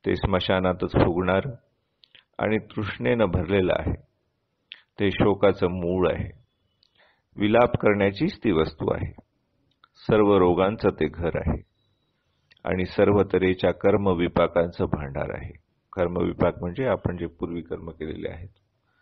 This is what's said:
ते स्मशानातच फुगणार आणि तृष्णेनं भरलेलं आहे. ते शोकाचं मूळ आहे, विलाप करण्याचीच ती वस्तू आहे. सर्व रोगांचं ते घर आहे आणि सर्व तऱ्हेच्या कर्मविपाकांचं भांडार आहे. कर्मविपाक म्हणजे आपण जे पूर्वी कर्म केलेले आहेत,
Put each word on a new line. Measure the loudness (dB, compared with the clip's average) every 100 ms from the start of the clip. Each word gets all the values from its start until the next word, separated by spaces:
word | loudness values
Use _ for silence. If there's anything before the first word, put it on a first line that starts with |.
| -2
ते | -2
स्मशानातच | 0 0 0 0 0 -2 -2
फुगणार | 0 2 0 0 0 -2 -12 _ _ _ _ _ _ _ -6
आणि | -2 -2
तृष्णेनं | -4 -8 -8 -6 -2 0 0
भरलेलं | 0 2 2 2 0
आहे. | -2 -6 _ _ _ _ _ _ _ -20 _ -2
ते | -2
शोकाचं | 2 0 4 2 2 -2
मूळ | -2 -2 0 0
आहे, | 0 -6 -12 _ _ _ _ _ _ _ _ _ -2
विलाप | 2 4 4 4
करण्याचीच | 2 2 0 0 -4 -2
ती | 0
वस्तू | 2 0 -2 -4
आहे. | -4 -6 -12 _ _ _ _ _ _ _ _
सर्व | 0 2 6 6
रोगांचं | 4 4 0 2 -2
ते | 0 -4
घर | -2 -4 -4
आहे | -4 -6 -8 _ _ _ _ _ _ _ _ _
आणि | -6 -4 -2
सर्व | 2 4 4 2
तऱ्हेच्या | 2 2 2 0
कर्मविपाकांचं | 2 2 2 2 0 0 2 2 2 -2 -2 -4
भांडार | -2 -6 -6 -6
आहे. | -8 -12 -16 _ _ _
कर्मविपाक | -4 -2 0 -2 0 0 0
म्हणजे | -8 -4 -2
आपण | -2 -2 -6
जे | -8
पूर्वी | -8 -8 -8
कर्म | -8 -10 -12
केलेले | -12 -10 -8 -10
आहेत, | -10 -16 _ _ _ _ _